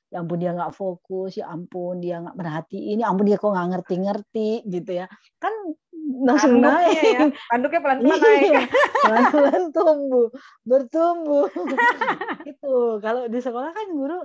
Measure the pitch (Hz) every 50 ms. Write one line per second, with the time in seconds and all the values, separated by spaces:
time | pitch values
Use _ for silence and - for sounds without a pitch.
0 | _ _ - - 175 165 175 170 175 175 170 175 170 156 - - 202 190 180 175
1 | _ _ 190 185 190 190 180 208 - - 165 160 175 - - 180 175 175 180 180
2 | 175 175 175 170 170 170 - - 180 170 151 160 160 - - - - - 208 214
3 | 233 214 185 190 208 202 208 190 - 208 202 180 175 180 185 180 180 - 190 175
4 | 190 196 202 208 208 - _ 220 220 214 220 240 269 220 180 180 170 - 180 175
5 | 180 185 - - _ _ _ _ - 370 427 440 415 339 311 - _ _ - 330
6 | 311 302 262 254 262 254 247 302 311 269 247 240 - 294 - 330 349 339 - 320
7 | 311 440 440 247 302 302 - - - - - 247 247 294 311 339 294 285 269 -
8 | 226 269 320 330 302 466 427 - - 403 302 254 254 247 - 508 571 - - 523
9 | 571 220 220 233 254 - - 302 285 285 - 370 370 330 269 330 359 330 311 285
10 | 285 277 254 247 240 220 226 269 - - _ _ _ 220 247 269 269 240 - 320
11 | 330 339 349 339 330 302 294 285 294 381 - 330 359 294 269 269 466 494 - -
12 | 440 523 381 - - 466 - - 320 285 277 - - 277 262 247 240 233 226 214
13 | 202 214 226 247 254 233 220 247 240 262 233 240 262 311 339 415 440 392 349 294
14 | 269 277 330 370